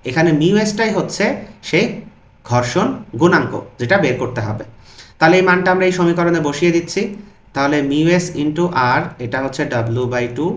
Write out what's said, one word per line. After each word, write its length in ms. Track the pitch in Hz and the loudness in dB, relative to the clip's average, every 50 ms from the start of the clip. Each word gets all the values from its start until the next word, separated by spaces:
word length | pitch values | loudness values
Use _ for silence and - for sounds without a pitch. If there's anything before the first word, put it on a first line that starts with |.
| _ 131 | _ -4
এখানে 200 | - 165 165 170 151 143 | 0 2 2 4 4 4
মিউ 140 | 151 185 208 208 214 | 4 4 4 2 2
এসটাই 280 | 202 - - 226 220 214 | 0 0 -2 -2 0 0
হচ্ছে 280 | 185 160 - - - 202 247 294 - - - - - - - | -2 -4 -4 -4 -2 -2 -2 -2 -4 -10 -16 -20 -18 -8 -2
সেই 160 | - 170 233 - - - - - - - _ - _ _ _ | 0 0 0 0 -4 -10 -14 -18 -20 -20 _ -20 _ _ _
ঘর্ষণ 420 | - 123 123 120 - - 175 214 269 269 - - - - 117 | -2 0 0 0 0 0 0 0 0 -4 -6 -12 -12 -2 2
গুণাঙ্ক, 320 | 156 175 170 156 127 - - - - - - - | 2 4 4 2 0 -2 -6 -10 -12 -14 -8 -8
যেটা 160 | 120 120 - - 160 | 0 0 2 2 2
বের 120 | 131 127 - | 0 0 -2
করতে 200 | 127 113 117 117 107 | -4 -6 -4 -6 -4
হবে। 160 | 104 104 104 - - - - - - - - - - - | -4 -6 -8 -10 -14 -18 -20 -20 -20 -20 -20 -20 -20 -4
তাহলে 180 | - 156 165 180 185 | 2 4 4 6 6
এই 60 | 185 185 | 6 4
মানটা 200 | 180 185 180 185 185 | 2 2 2 2 2
আমরা 120 | 185 185 185 | 2 2 0
এই 40 | 180 | 2
সমীকরণে 420 | 180 175 170 170 175 170 175 170 165 151 | 2 2 2 2 2 0 0 0 0 0
বসিয়ে 240 | 143 143 - 170 175 165 | -2 -2 0 0 2 2
দিচ্ছি। 260 | 170 170 - - 196 214 - - - - - - _ _ - - | 2 -2 -2 -4 -4 -4 -4 -8 -12 -18 -20 -20 _ _ -10 -4
তাহলে 220 | 139 139 143 151 147 139 139 | -2 0 2 2 0 0 0
মিউ 160 | 143 151 156 165 175 | 0 2 2 4 2
এস 80 | 180 175 - - 139 147 | 2 0 -2 -4 -4 -4
into 220 | 151 151 165 175 170 - 131 123 123 | -2 0 0 -2 0 0 0 0 2
আর, 100 | 127 147 170 170 - - 123 | 0 0 -2 -4 -8 -10 -8
এটা 120 | 113 131 131 135 | -6 -4 -4 -4
হচ্ছে 160 | 135 135 - 147 - 127 | -4 -4 -4 -4 -2 -2
ডাব্লিউ 320 | 117 113 113 113 123 127 117 123 | -2 -2 -2 -2 -2 -2 -2 -2
by 120 | 123 123 120 120 | -4 -4 -4 -4
টু। 80 | 131 151 185 226 | -4 -4 -4 -4